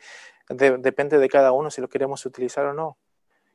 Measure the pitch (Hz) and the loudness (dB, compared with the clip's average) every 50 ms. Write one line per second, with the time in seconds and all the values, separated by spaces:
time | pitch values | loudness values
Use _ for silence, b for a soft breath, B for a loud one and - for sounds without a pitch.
0 | B B B B B B B B B B 135 127 139 135 127 127 127 131 - - | B B B B B B B B B B -2 2 2 2 2 2 0 -2 -2 -2
1 | 143 143 151 143 135 131 - 143 135 131 127 135 156 151 - - 127 - - 139 | 0 2 2 4 4 4 4 4 4 4 4 2 0 -4 -6 -8 -8 -6 -6 -4
2 | 135 135 139 - - 131 - - 127 120 - 143 143 143 143 151 160 156 143 _ | -4 -4 -6 -8 -10 -12 -8 -8 -8 -6 -4 -4 -4 -4 -4 -6 -8 -10 -10 _
3 | _ _ _ _ _ _ _ _ _ _ _ | _ _ _ _ _ _ _ _ _ _ _